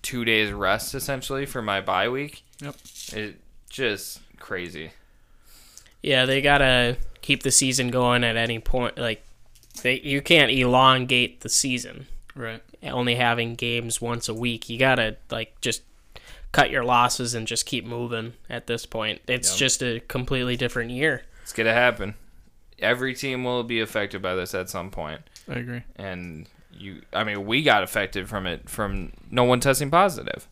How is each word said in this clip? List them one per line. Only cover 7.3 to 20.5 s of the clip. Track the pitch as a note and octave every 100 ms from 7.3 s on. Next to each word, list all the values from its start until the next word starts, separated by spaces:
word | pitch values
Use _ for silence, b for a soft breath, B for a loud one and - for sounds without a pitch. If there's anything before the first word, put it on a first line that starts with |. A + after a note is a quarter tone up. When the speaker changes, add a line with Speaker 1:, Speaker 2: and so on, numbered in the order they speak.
| C#3
Speaker 3:
the | C#3
season | - C3+ C3 B2
going | B2+ B2 B2
at | A#2+ A2+
any | A#2 A2+
point. | - B2+ A#2+ -
Like, | A#2+ A2 - - - - - -
they, | B2+ C3
you | D3 F3
can't | - E3+ B2+
elongate | C3 B2 B2+ C3 C3 B2 B2 A#2+ -
the | A2
season. | - C#3 B2 A#2+ - C3 - -
Speaker 2:
Right. | - A2+ A2+ - -
Speaker 3:
Only | C3+ B2+ B2 A#2+
having | A#2+ A#2+ A#2 A#2
games | A#2+ A#2 A#2 -
once | A#2 A#2 -
a |
week. | A2 B2 A2+ -
You | A#2
gotta, | C3 B2 A2 G#2+ -
like, | A#2+ A2 -
just | B2+ - - B B B B B B
cut | - C3+
your | C3+
losses | A#2+ B2 A#2+ - B2
and | A#2+ A2
just | A2+ -
keep | A#2+
moving | G2 A#2+ A#2+ A#2 A2+ - -
at | A#2+ -
this | A#2 -
point. | A2+ G#2+ - -
It's | B2 -
Speaker 1:
Yep. | -
Speaker 3:
just | C3+ -
a | B2+ A2+
completely | - C3 B2+ C3 B2